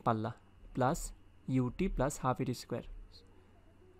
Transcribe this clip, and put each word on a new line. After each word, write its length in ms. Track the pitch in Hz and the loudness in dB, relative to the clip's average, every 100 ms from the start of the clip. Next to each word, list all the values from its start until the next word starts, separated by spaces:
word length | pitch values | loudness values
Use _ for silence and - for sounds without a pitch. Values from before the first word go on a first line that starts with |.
পাল্লা, 280 | 120 113 110 - - - - | 2 2 0 -6 -16 -20 -8
প্লাস 400 | - 127 165 - - - - - | 2 2 2 -4 -12 -20 -14 0
ইউটি 400 | 131 123 - 190 | 2 2 0 0
প্লাস 320 | - 135 - | 2 0 0
হাফ 220 | 131 123 | -2 0
ইটি 120 | 127 | -2
স্কয়ার। 300 | 123 - 117 - - - - - - - - - - - - | -4 -4 -6 -6 -14 -16 -20 -20 -20 -20 -20 -20 -20 -20 -20